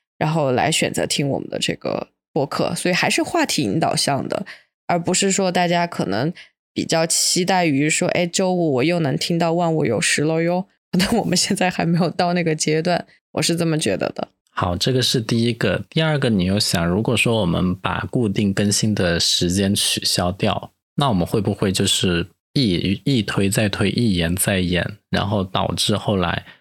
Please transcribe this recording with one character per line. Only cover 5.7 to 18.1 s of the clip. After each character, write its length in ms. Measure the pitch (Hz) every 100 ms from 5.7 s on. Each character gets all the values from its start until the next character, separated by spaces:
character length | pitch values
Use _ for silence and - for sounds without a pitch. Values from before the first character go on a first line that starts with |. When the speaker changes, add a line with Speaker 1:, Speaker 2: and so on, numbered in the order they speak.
| 175 170
Speaker 1:
可 180 | -
能 280 | - 98 151 - - _ _
比 120 | -
较 200 | - 165 165
期 380 | - - 170
待 200 | 185 185
于 260 | 170 135 151
说， 160 | - 180
哎， 160 | - 175
周 280 | - 185
五 200 | 180 165
我 100 | 127
又 160 | 147 175
能 160 | 151 156
听 200 | - 170
到 180 | 170
万 200 | 165 170
物 100 | 160
有 160 | - 107
时 220 | 170 -
了 200 | 151 160
哟。 240 | 170 180 190 _
<laughs> 140 | _ 180
但 180 | 190 226
我 80 |
们 120 | 170 180
现 180 | -
在 140 | 196 185
还 160 | -
没 140 | 170 175
有 100 | 175
到 240 | - 175
那 100 | 180
个 120 | 170
阶 260 | 156 - 156
段， 240 | 175 175 - _ _
我 100 | -
是 120 | 165
这 120 | 170 165
么 100 | 156
觉 220 | 110 92
得 100 | -
的。 140 | - - _ _
Speaker 2:
好， 260 | - 92
这 160 | 87 135
个 120 | 127
是 180 | 120 135
第 220 | 113 117
一 100 | 117
个。 320 | 110 107 92 -
第 100 | 160
二 180 | 160 147
个， 120 | 135
你 140 | 104 90
又 120 | 101
想， 280 | - 185 170
如 160 | -
果 120 | -
说 280 | 117 - 113
我 20 |
们 300 | 87 85 90
把 260 | 92 - 85 95